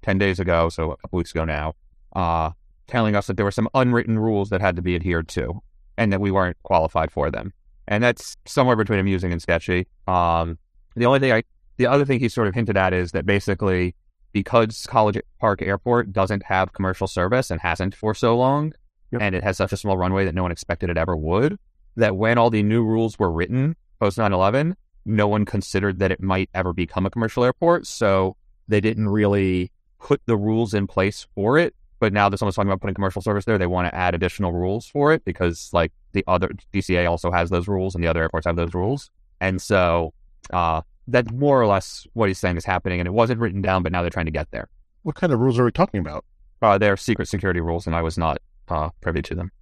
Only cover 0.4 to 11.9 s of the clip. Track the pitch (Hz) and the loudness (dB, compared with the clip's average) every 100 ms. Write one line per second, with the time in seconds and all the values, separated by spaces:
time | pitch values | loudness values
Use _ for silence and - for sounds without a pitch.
0.4 | 87 85 82 - 80 69 - 92 85 82 | 2 2 2 0 -6 -6 -6 -6 -4 -4
1.4 | 80 73 78 - _ _ - - 85 82 | -4 -4 -6 -10 _ _ -10 -4 0 0
2.4 | 78 - _ _ - 123 110 104 - 98 | -2 -6 _ _ -6 -2 0 0 -2 -2
3.4 | 101 110 110 135 127 117 113 110 110 104 | -2 0 -2 0 2 2 0 0 0 0
4.4 | 98 95 98 87 90 87 90 82 80 - | 0 0 0 0 -2 -2 0 -2 -2 -4
5.4 | 60 87 - _ - - 110 98 101 95 | -4 -8 -14 _ -14 -4 0 0 0 2
6.4 | 90 85 - 90 80 82 80 - 73 53 | 0 -4 0 0 2 0 -2 -2 -2 -4
7.4 | 98 - _ - - 104 123 120 - - | -10 -14 _ -20 -4 0 2 0 -8 -18
8.4 | - - 127 113 104 104 95 95 90 85 | -4 2 4 2 2 2 2 0 0 -4
9.4 | - 82 - 90 92 _ - 90 87 85 | 0 -2 0 -2 -2 _ -2 2 2 2
10.4 | 82 80 _ _ _ 113 120 135 131 113 | -2 -6 _ _ _ 0 2 4 4 0
11.4 | - _ _ - 123 | -2 _ _ -2 2